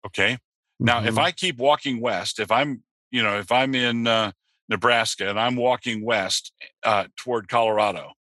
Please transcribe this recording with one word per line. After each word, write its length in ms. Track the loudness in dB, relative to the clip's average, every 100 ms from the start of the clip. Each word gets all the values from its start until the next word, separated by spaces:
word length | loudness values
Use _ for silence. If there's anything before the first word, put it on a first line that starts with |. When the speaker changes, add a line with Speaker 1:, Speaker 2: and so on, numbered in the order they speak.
Speaker 1:
Okay. 320 | -10 -2 0 -2 _ _ _ _
Now, 200 | 2 2
if 60 | 2
Speaker 2:
Mm-hmm. 40 | 2
Speaker 1:
I 120 | 0
keep 260 | 0 -4 0
walking 420 | 2 2 0 -4
west, 400 | -2 -2 -4 -6
if 120 | 0
I'm, 320 | 2 2 -4 _ _ _
you 120 | -2
know, 140 | 0 -2
if 120 | 0
I'm 240 | 2 2
in, 320 | 0 0 0 2
uh, 240 | 2 0 -6 _ _ -6
Nebraska 640 | 0 2 2 0 -4 -4
and 100 | 0
I'm 160 | 0
walking 480 | 0 0 0 -4 -6
west, 480 | 0 0 0 -4 -6 _ -20 _
uh, 220 | 0 2 0 -10
toward 300 | -4 -4 0
Colorado 680 | 2 2 2 2 0 -12 -20